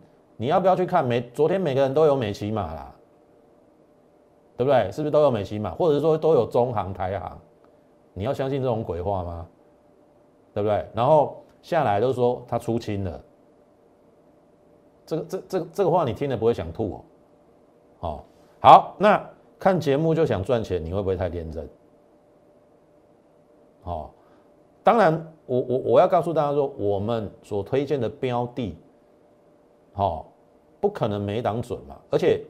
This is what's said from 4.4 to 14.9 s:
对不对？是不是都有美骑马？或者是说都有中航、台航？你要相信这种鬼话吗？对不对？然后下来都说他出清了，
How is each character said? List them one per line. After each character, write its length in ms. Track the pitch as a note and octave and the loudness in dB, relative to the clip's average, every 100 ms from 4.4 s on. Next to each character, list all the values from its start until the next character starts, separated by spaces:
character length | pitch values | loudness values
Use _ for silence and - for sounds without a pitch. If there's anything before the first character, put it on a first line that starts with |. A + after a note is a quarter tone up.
| _ - | _ -4
对 80 | B2+ | 2
不 60 | |
对？ 200 | C3 G2 | 2 0
是 100 | G2+ | -2
不 40 | D3+ | -2
是 60 | |
都 100 | D3 | 2
有 100 | D3+ | 4
美 120 | A#2 | 2
骑 140 | F#2+ G#2+ | -2 -6
马？ 120 | G#2 | -6
或 160 | D#2+ F3 | -2 0
者 60 | |
是 80 | C#3+ | 2
说 160 | D#3+ D#3 | 2 2
都 160 | D#3 | 2
有 120 | D#3 G#2+ | 2 2
中 280 | C3 B2 | 0 0
航、 200 | A2 F#2 | -2 -6
台 260 | F#2+ F#2 G2 | -6 -6 -6
航？ 200 | F2+ E2+ - _ _ _ _ _ _ | -8 -14 -20 _ _ _ _ _ _
你 100 | - | -8
要 100 | G#2 | -6
相 160 | C#3+ C3+ | -4 -4
信 120 | C3+ | -2
这 60 | C3 | -2
种 160 | A2 | -2
鬼 180 | A2 E2+ | -4 -6
话 220 | F2+ G2+ | -4 -4
吗？ 240 | E2+ E2+ E2+ _ _ _ _ _ _ _ _ _ _ | -6 -10 -14 _ _ _ _ _ _ _ _ _ _
对 80 | - | -4
不 60 | G#2 | 0
对？ 180 | G2+ - | 0 -2
然 120 | G2+ B2 | -2 4
后 360 | D#3 C3 - - _ | 4 2 -4 -20 _
下 220 | - E3+ | -4 -2
来 180 | C3 G2+ | 0 2
都 100 | B2 | 0
说 320 | B2+ B2 B2 - | 2 0 0 -4
他 120 | A#2 | -6
出 180 | - A2+ | -4 -4
清 260 | A#2 G#2 | -4 -6
了， 200 | F#2+ C#2 - _ _ _ _ _ _ _ _ _ _ _ _ _ _ _ _ | -6 -8 -16 _ _ _ _ _ _ _ _ _ _ _ _ _ _ _ _